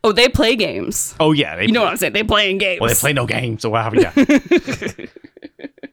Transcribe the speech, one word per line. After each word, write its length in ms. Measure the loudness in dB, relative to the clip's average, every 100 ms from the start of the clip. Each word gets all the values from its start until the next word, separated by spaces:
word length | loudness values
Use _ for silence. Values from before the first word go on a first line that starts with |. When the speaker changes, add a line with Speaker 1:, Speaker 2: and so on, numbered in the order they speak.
Speaker 1:
Oh, 80 | 2
they 180 | 4 2
play 260 | 4 2 2
games. 600 | -2 -2 -6 -6 -8 0
Speaker 2:
Oh, 120 | 2
yeah. 240 | 2 0 0
They 80 | 0
Speaker 1:
You 60 |
know 80 | 2
Speaker 2:
play 60 | 0
Speaker 1:
what 60 |
I'm 60 | -2
saying? 160 | -2
They 80 | -2
play 280 | 0 2 2
in 80 | 0
games. 200 | -2 0
Speaker 2:
Well, 100 | 0
they 60 | 0
play 180 | 0
no 120 | 0 -2
games, 380 | -4 -4 -4
so 60 | -2
whatever. 240 | -2 0 2
Yeah. 160 | 2
Speaker 1:
<laughs> 920 | 2 4 2 2 0 0 -8 -8 -10 -18 -20 -20 -20 -20 _ -18 _ -20